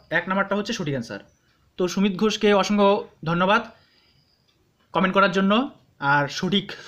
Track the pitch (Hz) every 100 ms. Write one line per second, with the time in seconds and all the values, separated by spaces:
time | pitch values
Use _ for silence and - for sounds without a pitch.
0 | _ 160 180 190 196 202 208 233 151 135
1 | 117 98 - _ _ _ _ - 180 190
2 | 202 180 214 208 214 202 196 208 196 202
3 | - _ 156 170 185 220 - - _ _
4 | _ _ _ _ _ _ _ _ _ 160
5 | 185 190 196 190 196 220 285 - _ _
6 | 143 143 139 - 180 196 190 -